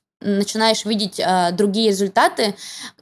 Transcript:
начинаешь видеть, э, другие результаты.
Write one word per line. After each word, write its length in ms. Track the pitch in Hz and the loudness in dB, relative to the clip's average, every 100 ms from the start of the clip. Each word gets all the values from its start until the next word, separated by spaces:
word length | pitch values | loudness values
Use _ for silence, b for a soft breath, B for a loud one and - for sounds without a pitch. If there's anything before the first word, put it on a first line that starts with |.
| _ _ | _ _
начинаешь 640 | 196 202 202 220 220 220 | -2 0 0 0 0 0
видеть, 380 | 208 220 202 - | -2 -4 -4 -2
э, 300 | - 185 175 | 0 2 2
другие 340 | 175 202 196 220 | 2 0 2 0
результаты. 680 | 190 196 208 330 349 220 196 B B B - | 0 0 2 2 2 -2 -4 B B B -18